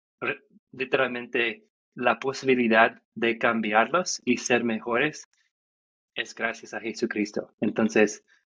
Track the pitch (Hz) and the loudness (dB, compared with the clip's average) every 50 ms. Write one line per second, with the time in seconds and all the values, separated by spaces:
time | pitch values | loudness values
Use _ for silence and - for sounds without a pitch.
0 | _ _ _ _ - 120 - - _ _ _ _ _ _ - 127 131 127 139 135 | _ _ _ _ -6 -6 -6 -8 _ _ _ _ _ _ -10 -10 -4 0 0 0
1 | 131 123 123 120 120 120 - 123 120 113 107 - _ _ _ _ _ _ _ - | 0 0 -2 -6 -8 -4 -2 -2 -2 -2 -4 -6 _ _ _ _ _ _ _ 0
2 | 123 120 117 - - 135 131 - - 131 131 127 120 110 113 110 117 127 127 - | 0 0 0 2 -2 -6 -6 -2 2 2 2 4 4 4 6 6 6 4 2 -4
3 | _ _ _ 110 113 117 117 113 - 120 117 113 107 104 107 110 117 123 143 175 | _ _ _ -2 -2 -2 0 0 0 0 0 0 -2 2 2 2 2 2 0 -2
4 | 185 - - - - 127 123 120 - - 127 120 117 117 110 107 - 120 117 120 | -2 -4 -8 -4 -2 -2 -2 -2 0 0 0 0 2 -2 -4 -4 -4 -4 -2 0
5 | 139 151 151 - - _ _ _ _ _ _ _ _ _ _ _ _ _ _ _ | -2 -2 -4 -8 -16 _ _ _ _ _ _ _ _ _ _ _ _ _ _ _
6 | _ _ _ - 117 - - - 113 117 113 - - - - 104 101 113 107 - | _ _ _ -12 -10 -10 -8 -6 -6 -6 -6 -8 -14 -14 -12 -10 -8 -10 -6 -4
7 | 127 113 - 107 104 101 - - - - _ _ 120 107 - - 113 107 - 113 | -6 -4 -2 -4 -4 -4 -4 -8 -10 -10 _ _ -4 -2 0 0 0 2 4 4
8 | 107 104 - - _ _ _ _ _ _ | 4 4 2 -4 _ _ _ _ _ _